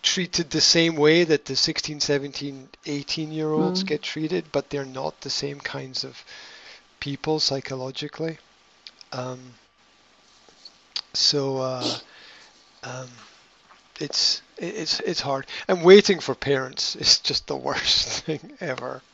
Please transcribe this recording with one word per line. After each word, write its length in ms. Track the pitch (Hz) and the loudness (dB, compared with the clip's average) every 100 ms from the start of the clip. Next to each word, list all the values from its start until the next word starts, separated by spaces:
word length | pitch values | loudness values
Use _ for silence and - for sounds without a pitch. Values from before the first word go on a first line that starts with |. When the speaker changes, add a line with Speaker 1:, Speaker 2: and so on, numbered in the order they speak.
Speaker 1:
treated 480 | - - 175 - 165 | 0 -2 -2 -4 -2
the 100 | 156 | 2
same 340 | - 170 165 160 | 4 6 4 4
way 280 | 147 165 | 6 6
that 200 | 170 147 - | 6 2 0
the 100 | 135 | -2
sixteen, 420 | - 156 - 151 | -2 -2 -6 -6
seventeen, 680 | - 143 139 135 143 135 131 - - | 0 0 -2 -8 -10 -10 -18 -16 -6
eighteen-year-olds 960 | 143 143 - 156 156 156 156 180 180 | -6 -4 -6 -6 -4 0 2 2 0
Speaker 2:
Mm. 40 | 190 | -2
Speaker 1:
get 160 | 151 | -4
treated, 420 | - - 156 180 160 | -6 -6 -2 -4 -2
but 180 | 143 139 | -4 -4
they're 140 | 143 | -8
not 360 | 135 131 147 - | -6 -6 -8 -8
the 100 | 135 | -8
same 280 | - 143 143 | -6 -6 -8
kinds 440 | - 139 135 131 | -10 -10 -10 -10
of 200 | 131 123 - - - - - - _ _ | -10 -12 -20 -20 -20 -20 -20 -20 _ _
people 400 | 143 139 - 156 | -10 -6 -2 0
psychologically. 960 | - 139 - 131 131 131 151 - 165 160 _ _ _ _ - _ - | 0 -4 -6 -8 -8 -8 -12 -6 -8 -8 _ _ _ _ -20 _ -14
Um, 280 | 131 127 127 127 120 _ _ _ _ _ _ _ _ - _ - _ _ - - | -10 -10 -10 -16 -20 _ _ _ _ _ _ _ _ -20 _ -20 _ _ -12 -8
so, 460 | - - 147 135 135 | 0 2 2 0 -2
uh, 400 | 131 127 123 120 - - - - - - _ _ | -4 -2 -4 -6 -10 -20 -20 -20 -20 -20 _ _
um, 240 | 123 127 127 120 - - _ _ _ - _ - | -14 -12 -14 -20 -20 -20 _ _ _ -20 _ -12
it's, 420 | 143 - - - - - | -6 -2 0 -2 -8 -10
it, 160 | 175 - | -8 -6
it's, 240 | 160 - | -6 -4
it's 200 | 311 165 | -2 -4
hard. 260 | 139 135 135 - - | -4 -4 -6 -12 -2
And 160 | 185 | 4
waiting 360 | 165 202 - 180 | 12 12 12 0
for 140 | - 127 | 0 -4
parents 600 | - 139 131 - - - | 0 0 0 -6 -6 -2
<laughs> 80 | |
is 140 | - - | 4 4
just 280 | - 131 - | 4 -4 -4
the 80 | 139 | -6
worst 520 | 131 143 - - - | -2 -2 0 0 0
<laughs> 160 | - | -6
thing 280 | - 151 196 285 | -6 -8 -8 -12
ever. 420 | 170 127 123 131 _ | -8 -6 -8 -12 _